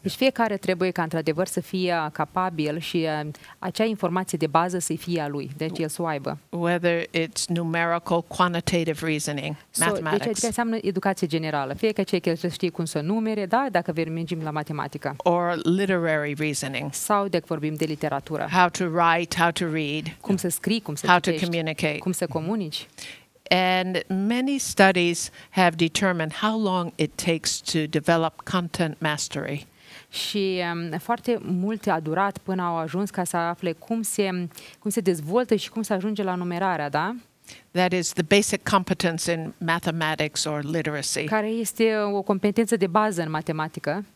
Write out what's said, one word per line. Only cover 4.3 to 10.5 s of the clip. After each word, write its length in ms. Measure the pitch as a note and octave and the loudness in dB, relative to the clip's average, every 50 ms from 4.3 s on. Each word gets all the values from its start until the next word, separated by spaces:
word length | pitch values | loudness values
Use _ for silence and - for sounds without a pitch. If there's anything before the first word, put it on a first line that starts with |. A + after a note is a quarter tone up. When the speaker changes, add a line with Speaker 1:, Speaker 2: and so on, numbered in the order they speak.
| - | -2
Speaker 1:
de 100 | D#3 D#3+ | -2 -2
bază 320 | D3+ C#3 E3 E3+ F#3 F3 F3+ | 2 4 2 2 4 0 -2
să 140 | E3 - D#3+ | -2 -2 -4
fie 280 | D#3+ - F3 F3 E3 | -4 -2 -2 -2 0
a 60 | D3+ | 0
lui, 240 | D3 C#3+ C#3+ C#3 C#3 C#3 | -2 -4 -6 -6 -8 -6
deci 200 | D3+ D#3 D#3+ F3 - | -6 -6 -4 -2 -2
el 100 | E3 D3+ | -4 -4
să 120 | - - | -2 -4
o 40 | E3+ | -2
aibă. 320 | E3 D3+ C#3+ C#3 C#3 C#3+ D3 _ _ | -2 -2 -2 -4 -4 -6 -6 _ _
Speaker 2:
Whether 560 | - F3 E3+ E3+ F3 F3 F3 F3 E3+ E3+ D#3+ | -4 -2 0 2 2 2 2 2 2 2 -2
it's 380 | - - E3 E3 D#3+ - - - | -2 -2 -2 -2 -2 -2 -6 -2
numerical, 760 | - F3 E3+ E3+ E3 D#3+ E3+ E3+ E3+ E3+ E3+ - - F3 E3+ | -2 0 0 0 0 0 0 2 2 0 0 0 0 0 0
quantitative 840 | E3 - - - F3+ F3 F3 E3+ - - F#3 F3 E3 D#3+ D#3 D#3 E3 | 0 -2 2 2 4 4 4 0 -2 0 0 0 0 0 -2 -2 -2
reasoning, 500 | D#3+ D#3 D3+ - - D3 C#3+ C#3 D3+ D3+ - - _ | 0 0 0 0 -2 -4 -4 -4 -6 -8 -8 -12 _
Speaker 1:
So, 140 | - - D#3+ | -2 0 2
deci 60 | E3+ | 2
Speaker 2:
mathematics. 360 | G3+ D3 E3 D#3 F3+ G#3 - | 2 0 0 0 0 0 0
Speaker 1:
adică 180 | A#3 G#3+ - - | -2 -2 0 -2
înseamnă 320 | A#3 | -2